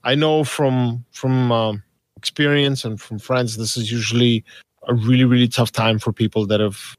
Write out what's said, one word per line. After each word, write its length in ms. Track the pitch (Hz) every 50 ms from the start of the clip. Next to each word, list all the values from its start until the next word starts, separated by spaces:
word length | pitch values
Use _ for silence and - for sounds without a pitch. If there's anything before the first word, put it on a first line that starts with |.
| -
I 120 | 120 131
know 300 | 143 151 156 156 156 151
from, 600 | 131 - - 151 135 131 127 123 120 117 120 120 _ _
from, 380 | - - 131 131 127 127 120 117
um, 300 | 113 113 110 107 104 - _ _ _ _ _ _
experience 680 | - - - _ - 147 143 147 143 143 139 139 131 -
and 160 | 113 110 98
from 180 | - - 117 104
friends, 380 | - - 131 127 123 117 110
this 200 | 110 113 107 -
is 140 | 127 123 104 113
usually 520 | 120 110 104 113 120 120 120 117 110 - _ - - - _ _ _ - -
a 60 | 123
really, 300 | 120 107 113 127 127 131
really 240 | 127 123 123 123 117
tough 240 | - - 120 110 -
time 260 | - 113 113 110 104
for 140 | - 117 104
people 340 | - 117 107 - 113 107 98
that 120 | 107 104
have 180 | 107 104 98 - - - -